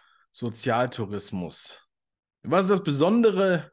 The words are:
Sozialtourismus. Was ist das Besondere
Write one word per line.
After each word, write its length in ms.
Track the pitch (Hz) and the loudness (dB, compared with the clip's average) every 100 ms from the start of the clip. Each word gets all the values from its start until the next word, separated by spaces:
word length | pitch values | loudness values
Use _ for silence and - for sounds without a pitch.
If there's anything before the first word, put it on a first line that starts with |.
| _ _ _ | _ _ _
Sozialtourismus. 1500 | - 120 107 131 117 123 120 98 101 - 95 85 - - - _ _ _ _ _ _ | -10 -10 -4 0 0 0 -4 -6 -8 -8 -8 -8 -10 -16 -16 _ _ _ _ _ _
Was 220 | - 170 | 0 0
ist 60 | 190 | 2
das 120 | 196 | 0
Besondere 920 | 160 139 165 233 226 185 196 170 - | 0 2 2 4 4 4 2 2 -2